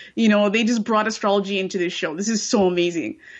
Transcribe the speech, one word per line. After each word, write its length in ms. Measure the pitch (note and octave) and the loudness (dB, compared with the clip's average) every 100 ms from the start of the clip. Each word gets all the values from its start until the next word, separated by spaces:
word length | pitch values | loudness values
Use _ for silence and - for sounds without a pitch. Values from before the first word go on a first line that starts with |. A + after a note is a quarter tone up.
| - | -10
you 160 | - A3 | 0 4
know, 200 | G#3 G#3 | 4 2
they 140 | A3 | 2
just 200 | A3+ A#3 | 2 0
brought 240 | G#3+ G#3+ G#3+ | 0 0 0
astrology 500 | G#3+ G#3 G3+ G3 G3+ | -2 0 0 0 -4
into 200 | F#3 F#3+ | -4 -2
this 120 | F3 | -4
show. 240 | - E3 D#3 | -4 -6 -4
This 140 | G#3 | -4
is 140 | G#3+ | -4
so 240 | - A3+ F#3 | 0 2 2
amazing." 500 | F3 F3 E3 A2 - - | 2 0 -2 -6 -10 -18